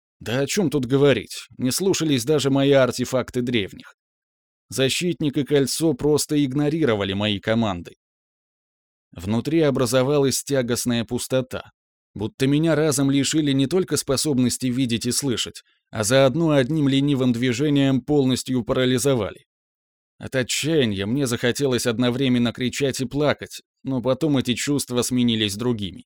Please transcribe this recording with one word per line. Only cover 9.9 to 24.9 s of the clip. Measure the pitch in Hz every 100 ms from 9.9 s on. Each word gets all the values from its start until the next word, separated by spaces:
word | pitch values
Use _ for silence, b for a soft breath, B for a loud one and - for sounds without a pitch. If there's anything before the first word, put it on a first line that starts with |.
| 131 127 147 135 -
тягостная | - 135 120 117 123 120
пустота, | 110 123 - 131 123 101 - _ _ _ _
будто | - 107 - 135
меня | 147 165 147
разом | 156 131 139
лишили | 139 135 156 143
не | 135 135
только | 185 - 147
способности | - 131 160 127 120 - 131
видеть | 123 127 117 123
и |
слышать, | 117 139 107 - - - _ _
а | 110
заодно | 104 135 139 147 165
одним | 143 127 160 139
ленивым | 135 143 135 127
движением | 117 127 117 151 143 139 135
полностью | 135 147 131 123 - 127
парализовали. | 107 127 127 127 135 127 90 - _ _ _ _ _ _ _ -
От | 104 131
отчаяния | 127 - 143 160 117 95 98
мне | 135 127
захотелось | 117 123 113 139 120 123
одновременно | 113 123 123 131 123 117
кричать | - 123 - 139 -
и | 123
плакать, | 139 143 - 95 - _ _
но | 127 131
потом | 123 127 156 139
эти | 123
чувства | 110 - 143 -